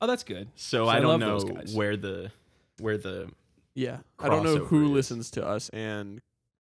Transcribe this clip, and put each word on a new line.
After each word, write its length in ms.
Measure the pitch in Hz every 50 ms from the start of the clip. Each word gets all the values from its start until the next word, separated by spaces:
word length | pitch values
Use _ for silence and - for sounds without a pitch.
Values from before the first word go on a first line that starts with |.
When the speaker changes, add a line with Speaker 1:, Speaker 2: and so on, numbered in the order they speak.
Speaker 1:
Oh, 60 | 214
that's 160 | 233 247 240 -
good. 260 | - 98 90 101 113 -
Speaker 2:
So 280 | - - - - 117 113
Speaker 1:
So 40 | 113
Speaker 2:
I 80 | 113
Speaker 1:
I 20 | 120
Speaker 2:
don't 80 | - -
Speaker 1:
love 80 | - 117
Speaker 2:
know 180 | 113 107 104 101
Speaker 1:
those 40 | 98
guys. 280 | 98 95 - - 95 110
Speaker 2:
where 220 | 107 104 104 107
the, 340 | 98 95 98 95 92 90 101 - _ _ _ _ _ _ _ _ -
where 180 | 107 110 107
the 340 | 101 95 95 95 95 87 - - _ _ _ _ _ _ _ -
Speaker 3:
Yeah. 260 | 131 127 120 123 123 - _ _ -
I 80 | -
don't 160 | 143 156 156 160
know 140 | 160 151
Speaker 2:
crossover 100 | 147 127
Speaker 3:
who 180 | - 170 151 151
Speaker 2:
is. 40 | 147
Speaker 3:
listens 400 | 143 135 131 - 123 117 113 -
to 140 | - - 80
us 220 | 76 104 110 - -
and 500 | - 110 110 107 104 104 101 101 101 117 _ _ _ _ _ _ _ _ _